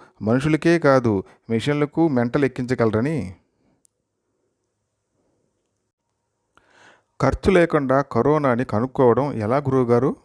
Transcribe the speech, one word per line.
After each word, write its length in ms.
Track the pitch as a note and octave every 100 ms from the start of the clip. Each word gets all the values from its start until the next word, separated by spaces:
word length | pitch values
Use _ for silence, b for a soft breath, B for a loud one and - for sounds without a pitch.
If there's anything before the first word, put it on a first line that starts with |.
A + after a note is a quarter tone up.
| B B
మనుషులకే 560 | G2+ B2+ D3+ D#3 E3 E3+
కాదు, 460 | D3+ C3 A#2+ G2 - b -
మిషన్లకు 580 | A2+ C3+ D3 D3 - E3
మెంటల్ 360 | B2 A#2+ D3
ఎక్కించగలరని. 920 | C3+ C3 B2 B2+ A2+ A2 C3+ D#3+ F#2 F#2+ _ _ _ _ _ _ _ _ _ _ _ _ _ _ _ _ _ _ _ _ _ _ _ _ _ _ _ _ _ _ _ _ b b b b b -
ఖర్చు 280 | C3 - -
లేకుండా 520 | F#3 E3 D#3 C3+ C3
కరోనాని 640 | C#3 A2+ C3 D3+ C#3 A#2+
కనుక్కోవడం 680 | B2+ G#2 C3 - B2+ A#2 C#3+
ఎలా 240 | A2+ G#2+ C3+
గురువుగారు? 600 | C#3 C3 A#2+ A#2+ C#3 C4+